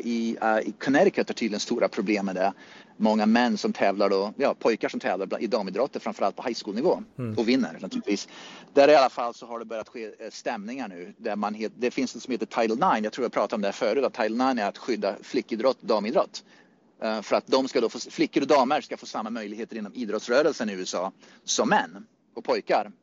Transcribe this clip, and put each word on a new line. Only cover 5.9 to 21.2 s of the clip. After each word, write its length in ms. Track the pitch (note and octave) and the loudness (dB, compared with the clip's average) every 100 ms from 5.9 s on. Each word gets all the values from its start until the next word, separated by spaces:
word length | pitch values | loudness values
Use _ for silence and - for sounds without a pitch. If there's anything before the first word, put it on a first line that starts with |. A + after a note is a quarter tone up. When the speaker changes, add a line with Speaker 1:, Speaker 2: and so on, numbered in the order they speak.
| A#2+ | -2
Speaker 1:
framförallt 360 | A2+ G2+ G2+ - | -8 -2 -2 -2
på 80 | |
high 140 | B2+ A#2 | -6 -6
school-nivå, 400 | G#2+ G#2 E3 - - - | -6 0 2 0 -2 -8
Speaker 2:
Mm. 180 | A#2+ A2 | -4 0
Speaker 1:
och 120 | A2+ | 2
vinner 280 | C3 E2+ E2 | 2 0 -6
naturligtvis. 480 | F#2+ - - G2+ - - - - - | -8 -6 -2 -4 -4 -16 -18 -20 0
Där 140 | C#3 C#3+ | 6 8
i 60 | D3 | 8
alla 140 | B2+ | 6
fall 240 | - A#2+ | 0 -6
så 120 | A2+ A#2 | -8 -12
har 140 | A#2 | -12
det 60 | A2 | -8
börjat 240 | A2+ G#2+ | -10 -10
ske, 160 | B2 G#2+ | -12 -12
eh, 240 | G#2 A2 | -12 -14
stämningar 560 | - D3 A#2 G2+ C3+ A2 | -10 -6 -6 -6 -8 -10
nu, 260 | F2 F2+ - | -10 -14 -8
där 180 | A2+ G#2 | -6 -2
man 200 | G#2 G#2+ | -4 -4
het-, 180 | G#2+ F#2 | -6 -2
det 140 | A#2+ | -2
finns 240 | C#3 B2+ A#2+ | 0 -4 -6
något 80 | |
som 80 | - | -6
heter 140 | A2+ A2 | -4 -2
Title 300 | - A2+ A2+ F#3 | 0 2 2 2
nine, 100 | A#2 | 2
jag 100 | G#2+ | -2
tror 120 | - A2+ | -2 -2
jag 60 | |
pratade 240 | - G#2 A2+ | 0 0 0
om 60 | |
det 60 | G2 | -2
här 60 | |
förut, 300 | - A2+ B2+ | 0 0 2
att 100 | A#2 | 0
Title 340 | - G#2+ A#2 C3 | 0 -2 2 2
nine 120 | B2 | 2
är 80 | G2+ | -2
att 80 | - | -4
skydda 380 | - G#2+ G2+ - | -4 0 -2 -4
flickidrott, 600 | - C3 - A2 C3 A#2+ | -4 -4 -4 0 0 0
damidrott. 640 | G2+ G#2+ G#2 E3 - - - - _ _ _ _ | 0 0 2 0 0 -6 -16 -20 _ _ _ _
Eh, 200 | A2 A2 | -4 -4
för 140 | - G#2+ | 0 0
att 120 | - | 2
de 200 | C3 C3 | 2 2
ska 140 | C3+ | 2
då 80 | A2+ | 0
få, 100 | A#2+ | -2
flickor 420 | - - D3+ D#3 | -10 -2 0 2
och 60 | C#3+ | 4
damer 340 | - B2+ D3+ | 4 4 0
ska 160 | - B2+ | -4 -12
få 80 | A#2+ | -8
samma 240 | C3 A2 | -8 -6
möjligheter 480 | A#2 G#2 G#2+ G#2+ A2 | -6 -8 -8 -8 -8
inom 160 | G2+ | -10
idrottsrörelsen 760 | B2+ G#2+ G#2 A#2+ B2 D#3+ B2+ G#2+ | -8 -4 -4 2 4 4 0 -4
i 40 | |
U 80 | F#2+ | -4
S 140 | F#2 F#2 | -4 -4
A 160 | F#2 - | -4 -8